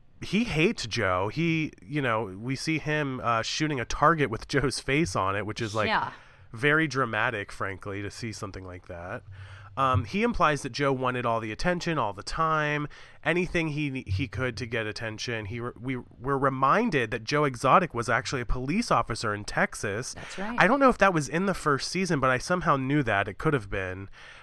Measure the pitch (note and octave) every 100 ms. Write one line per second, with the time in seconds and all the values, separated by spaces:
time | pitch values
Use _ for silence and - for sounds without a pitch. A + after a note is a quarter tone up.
0 | - - - F#3+ A#3 D#3 F3+ - A2+ A2+
1 | F#2+ F2+ G2+ G#2+ E3 D#3+ D#3 - F#2 D3
2 | C3 A2 G#2+ F#2+ A#2+ C3 - D#3 D3+ D3+
3 | C#3+ B2+ A#2 A2+ A2 - D3+ C3+ A2+ -
4 | D3 E3 B2+ G#2+ - C#3+ C3 - - C#3+
5 | E3+ A2+ F#2+ G2+ G2+ G#2+ A2+ A2 G#2+ G#2+
6 | A#2 - - - - A2+ D3 D#3 D#3 C3
7 | B2 G#2+ A#2+ G#2+ G2+ - G2+ F#2+ G#2+ G2
8 | G2+ - A2+ G2+ G#2 F#2+ F#2 F2+ - F2
9 | F2 A#2+ - - - - - - C3+ B2+
10 | B2+ G3 A#3 G#3+ D#3+ D3 C3+ A#2 C#3+ C3
11 | B2+ B2 A#2+ A2+ A2 G#2+ F3+ F3 E3+ D#3
12 | A2 G2 G2 - D#3+ D#3 D3 D3 D3 -
13 | - - D3+ E3+ F3+ F3 D#3+ D3 D3 C3
14 | - - C3+ - B2+ A#2 B2 A#2 G#2+ G#2
15 | A2+ G#2+ - A2+ G#2 A#2+ A#2+ - B2 B2
16 | - - B2+ C#3 C#3 C3 C3+ F3 A#3+ D3
17 | A2+ A#2 A2+ D3 D3 B2 C3 F3 F3 A#2
18 | A#2 A#2 - C3+ A#2+ C3 C3 F#3+ A#3 C3+
19 | A#2 A2+ A2+ G#2 G#2 - G3 - A2 G2+
20 | C3 - - - G#3 A#3+ F3 C#4 C4+ G#3+
21 | G3 E3 D3 E3+ G3 F3 D3+ C3+ - F3
22 | F#3 D#3 C3 B2+ - F3+ E3+ C#3 C3 D3
23 | B2 G2 G2+ G2 D#3 C#3+ G2+ G#2 F#2 F#2
24 | G2 - - -